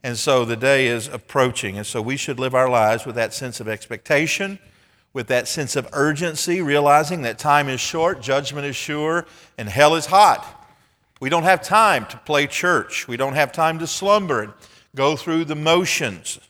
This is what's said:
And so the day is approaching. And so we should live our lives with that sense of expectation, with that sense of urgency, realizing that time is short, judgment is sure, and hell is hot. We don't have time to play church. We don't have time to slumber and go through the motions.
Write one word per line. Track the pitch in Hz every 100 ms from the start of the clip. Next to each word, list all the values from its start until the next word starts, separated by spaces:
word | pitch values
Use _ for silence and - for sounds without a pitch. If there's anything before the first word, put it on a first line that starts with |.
And | 131 117
so | - 131
the | 117
day | 113 131 135 127
is | 120 127
approaching. | 123 _ 143 127 - 104 98
And |
so | 104 120
we | 110 139
should | - 123
live | 131
our | 127 127
lives | 120 107 113
with | 131
that | 117 113
sense | - 127 -
of | 110
expectation, | 107 - 110 - 147 156 - 196 196 _ _ _ _ _
with | 135 113
that | 123 113
sense | - 131
of | 143 120
urgency, | 143 147 147 175 151 - 175
realizing | 151 143 143 147 151 175
that | 120 107
time | 151 143 139
is | 127
short, | - 165 165 160
judgment | 120 135 131 143
is | 143
sure, | 127 - 151 151 170 170 - - -
and | 107
hell | 98 151
is | 160 -
hot. | 190 202 123 - - - _ _ _ _ _
We | 131
don't | 170
have | 165 185
time | - 208 214 143 104
to | 120
play | - 147 143
church. | - 180 156 - - -
We | 120
don't | 135
have | 139 143
time | - 160 160
to | 160
slumber | - 196 208 185 120
and | 104 - - _ _
go | 135 139
through | 156 - 160
the | 156
motions. | 151 156 175 185 - 135 87 - -